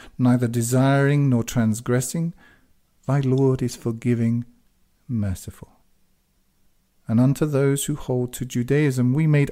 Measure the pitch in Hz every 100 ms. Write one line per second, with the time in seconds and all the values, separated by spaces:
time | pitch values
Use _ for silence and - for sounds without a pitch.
0 | - - 127 123 120 117 117 127 135 139
1 | 139 143 139 120 113 123 113 107 - 123
2 | 127 170 165 - - _ _ _ _ _
3 | - 139 131 131 135 131 123 - 117 113
4 | 120 117 117 117 120 _ _ _ _ _
5 | - 117 101 90 - - - _ _ _
6 | _ _ _ _ _ _ _ _ _ _
7 | - 110 127 139 156 139 139 139 - 147
8 | - 127 123 - 123 123 123 143 151 131
9 | 123 135 160 147 139